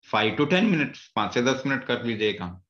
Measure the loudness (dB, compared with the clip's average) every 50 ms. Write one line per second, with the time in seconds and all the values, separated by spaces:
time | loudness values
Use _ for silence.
0 | _ -2 0 2 2 2 2 2 2 2 4 2 4 4 2 2 0 -2 -6 -14
1 | -20 -6 _ -2 -2 0 0 0 2 2 0 0 0 -2 -2 -2 -2 -2 -4 -2
2 | -2 -4 -2 0 0 0 0 -2 -8 -10 -10 -12 _ _